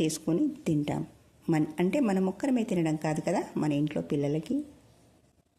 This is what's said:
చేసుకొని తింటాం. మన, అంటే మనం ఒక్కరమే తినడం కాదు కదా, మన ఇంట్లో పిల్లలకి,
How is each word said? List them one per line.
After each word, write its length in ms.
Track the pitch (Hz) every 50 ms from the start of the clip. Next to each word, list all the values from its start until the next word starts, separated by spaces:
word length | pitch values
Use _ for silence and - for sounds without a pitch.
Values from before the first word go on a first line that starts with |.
చేసుకొని 460 | 165 156 151 - - 165 165 - 302 269
తింటాం. 580 | - - - 175 160 147 147 147 139 147 160 - - - - _ _ - - -
మన, 160 | 165 - 151 - - -
అంటే 200 | 175 190 - 294
మనం 260 | 262 208 190 190 190
ఒక్కరమే 360 | 185 185 - 294 269 254 233
తినడం 340 | 214 - 190 180 165 160 156
కాదు 240 | 156 - 156 151 151
కదా, 240 | - - 180 247 370 - -
మన 160 | - 151 151
ఇంట్లో 300 | 143 143 151 147 - 165
పిల్లలకి, 640 | 165 - 156 143 143 143 147 156 160 - - 285 294 - - - - - - _ - - _ _ _ _ _ _ _ _ _